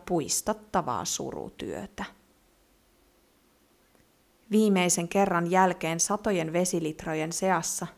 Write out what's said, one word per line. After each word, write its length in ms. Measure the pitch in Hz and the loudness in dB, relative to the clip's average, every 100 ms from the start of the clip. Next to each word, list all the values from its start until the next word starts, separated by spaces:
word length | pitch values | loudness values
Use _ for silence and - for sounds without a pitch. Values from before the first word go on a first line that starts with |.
| - | -2
puistattavaa 960 | 175 - - - 214 - 190 135 120 - | -2 0 -2 -2 -4 -2 -2 -2 -2 -4
surutyötä. 1000 | - 135 - - - - 73 202 - 196 - _ _ _ _ _ _ _ _ _ _ _ _ _ _ _ _ _ _ _ _ _ _ - | -6 -6 -8 -10 -10 -10 -8 -10 -12 -12 -14 _ _ _ _ _ _ _ _ _ _ _ _ _ _ _ _ _ _ _ _ _ _ 0
Viimeisen 560 | 214 214 190 180 175 170 | 4 6 4 4 2 0
kerran 440 | 196 196 170 170 | 2 2 2 2
jälkeen 480 | 185 185 180 160 165 | 4 4 2 -4 -2
satojen 540 | - 208 214 185 160 | -2 -2 0 0 0
vesilitrojen 760 | 170 180 170 160 156 170 156 160 | 0 0 0 -2 -6 -6 -4 -4
seassa – 560 | 165 190 170 - - - | -2 0 0 0 -6 -8